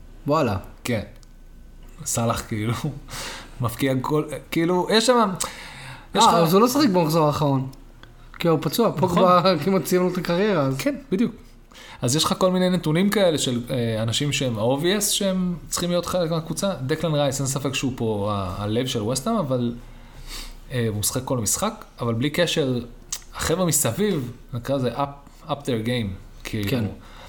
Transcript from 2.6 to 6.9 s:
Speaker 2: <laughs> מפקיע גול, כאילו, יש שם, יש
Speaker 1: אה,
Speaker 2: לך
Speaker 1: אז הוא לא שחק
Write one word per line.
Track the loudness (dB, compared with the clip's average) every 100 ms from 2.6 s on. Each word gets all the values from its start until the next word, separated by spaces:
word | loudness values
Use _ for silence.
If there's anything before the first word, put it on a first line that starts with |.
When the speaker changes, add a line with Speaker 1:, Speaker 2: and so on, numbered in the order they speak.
| -2 -2 -4 -8 -12 -12
Speaker 2:
<laughs> | -10 -12 -16 -6
מפקיע | -4 0 0
גול, | 0 0 0 -2 -8 -4
כאילו, | 0 2 2 4
יש | 2 4
שם, | 4 4 0 -6 -10 -14 -16 -16 -16 -6
יש | 4
Speaker 1:
אה, | 6
Speaker 2:
לך |
Speaker 1:
אז | 8 6
הוא | 6
לא | 6
שחק | 6 4